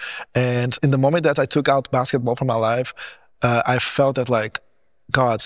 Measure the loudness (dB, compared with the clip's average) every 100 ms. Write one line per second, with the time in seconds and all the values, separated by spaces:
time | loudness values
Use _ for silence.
0 | -14 -14 -4 -2 0 0 -2 0 2 4
1 | 2 2 2 0 0 0 2 0 0 -2
2 | 0 -2 -2 -2 -2 0 0 0 -4 -10
3 | -18 -20 _ _ 0 2 0 -2 -2 0
4 | 0 0 0 0 -2 -8 -14 _ _ _
5 | -2 0 2 0